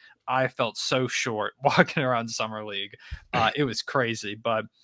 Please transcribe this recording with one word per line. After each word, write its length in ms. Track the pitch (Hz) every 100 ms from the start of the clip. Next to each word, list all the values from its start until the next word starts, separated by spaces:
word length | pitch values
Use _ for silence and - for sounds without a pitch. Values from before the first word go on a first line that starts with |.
| - _ -
I 220 | 127 131
felt 300 | - 117 -
so 320 | - 131 123
short 460 | - 127 107 104 -
<laughs> 40 |
walking 380 | 135 170 175 165
around 280 | 131 120 117
Summer 340 | 110 110 110
League. 320 | 107 98 101 - - - -
Uh, 180 | 123 113
it 120 | 143 139
was 160 | 107
crazy, 540 | - 139 117 110 104 107
but 280 | 117 110 110 _